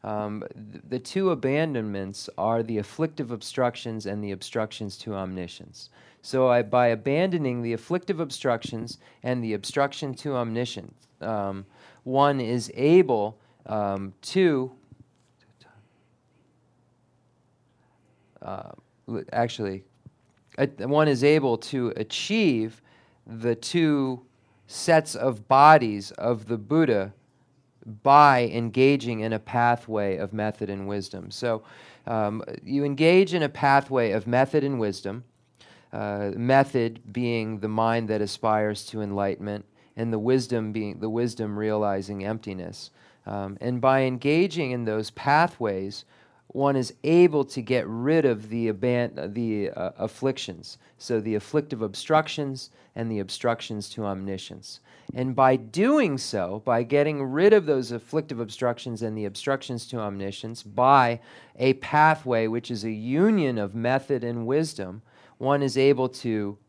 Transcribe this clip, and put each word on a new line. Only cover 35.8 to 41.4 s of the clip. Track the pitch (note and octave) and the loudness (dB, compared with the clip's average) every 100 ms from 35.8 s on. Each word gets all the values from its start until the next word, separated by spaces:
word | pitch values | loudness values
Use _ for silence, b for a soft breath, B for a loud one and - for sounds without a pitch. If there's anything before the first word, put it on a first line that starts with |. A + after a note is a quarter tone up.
| b | b
uh, | A2 G#2 G2+ G2+ G#2 | -8 -6 -4 -4 -2
method | A#2+ C3+ C#3 C3 A2+ A2+ - | 4 6 6 2 -2 -4 -12
being | G#2 A#2+ A#2 A2 G#2+ | -4 -2 -2 -4 -6
the | G#2+ | -4
mind | G#2+ A2+ A#2 A2 | 0 2 2 0
that | G#2+ | -2
aspires | G2+ - A2+ G#2+ G#2+ G#2 - | -2 -2 0 0 0 -4 -8
to | A2 | -8
enlightenment, | G#2 G2+ G2+ - G#2 G#2 F#2+ b b - | -6 -2 -2 -4 -8 -10 -12 b b -8
and | A#2 | -4
the | A2 | -2
wisdom | A2 C3 A#2 A#2+ A2 | 2 0 0 -4 -4
being | G#2+ G#2 F2+ | -6 -6 -6
the | A2 | -6
wisdom | A2+ A#2+ A2+ | -2 -4 -4